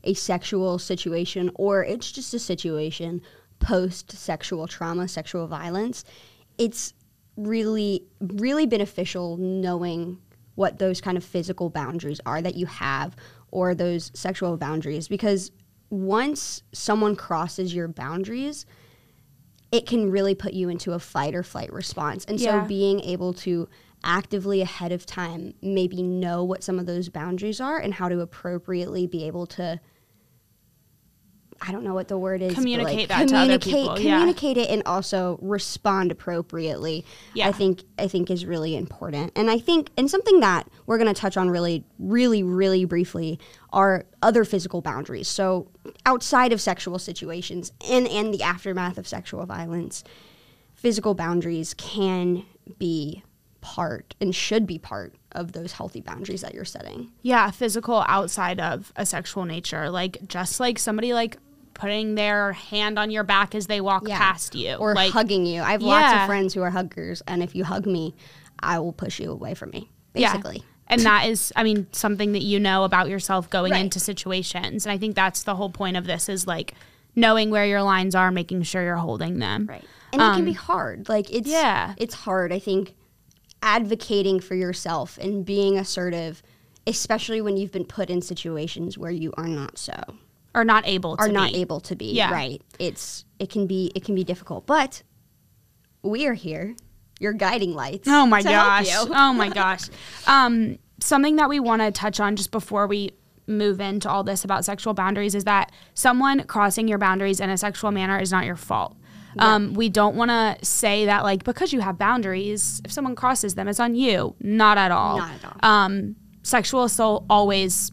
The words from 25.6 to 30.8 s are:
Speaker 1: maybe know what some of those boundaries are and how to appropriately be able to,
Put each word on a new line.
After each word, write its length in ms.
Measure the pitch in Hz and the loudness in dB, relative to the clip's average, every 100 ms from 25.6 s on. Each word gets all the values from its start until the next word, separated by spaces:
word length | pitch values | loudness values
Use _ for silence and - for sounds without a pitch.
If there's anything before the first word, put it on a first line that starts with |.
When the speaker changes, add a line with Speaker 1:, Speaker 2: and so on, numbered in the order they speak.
Speaker 1:
maybe 400 | 196 190 180 180 | -4 0 0 -2
know 420 | 180 180 180 175 | -2 -2 -2 -2
what 180 | 180 185 | -2 -4
some 160 | - 185 | -4 -6
of 80 | 180 | -4
those 220 | 175 180 | -6 -6
boundaries 520 | 151 165 180 208 208 | -8 -6 -4 -6 -6
are 180 | 262 311 | -4 -4
and 160 | - | -4
how 140 | 190 180 | -4 -2
to 120 | 175 | -2
appropriately 840 | 170 - 175 175 180 175 175 180 180 | -4 -8 -8 -8 -6 -6 -4 -4 -4
be 180 | 170 | -4
able 220 | 156 170 170 | -8 -8 -10
to, 340 | - 175 165 - _ _ _ _ _ _ _ _ _ | -8 -8 -8 -12 _ _ _ _ _ _ _ _ _